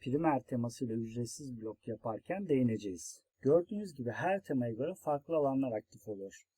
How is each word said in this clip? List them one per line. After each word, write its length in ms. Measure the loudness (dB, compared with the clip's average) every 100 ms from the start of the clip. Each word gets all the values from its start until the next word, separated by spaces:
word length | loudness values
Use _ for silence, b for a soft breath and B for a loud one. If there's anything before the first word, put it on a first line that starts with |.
primer 420 | -2 2 4 2
temasıyla 520 | 0 -2 -2 -2 -4
ücretsiz 680 | -2 -4 -4 -6 -6 -10 -8
blog 160 | -10 -10 -8
yaparken 640 | -6 -4 -6 -4 -4 2
değineceğiz. 760 | 4 4 2 -4 -8 -10 -16 _ _
Gördüğünüz 540 | 4 6 4 -4 -6
gibi 160 | -6 -4
her 320 | -2 0 0
temaya 300 | 0 0 0
göre 220 | 0 -4
farklı 420 | -2 -2 -2 0 2
alanlar 360 | 4 2 0
aktif 360 | -2 -6 -16 -10
oluyor. 340 | -8 -8 -12 _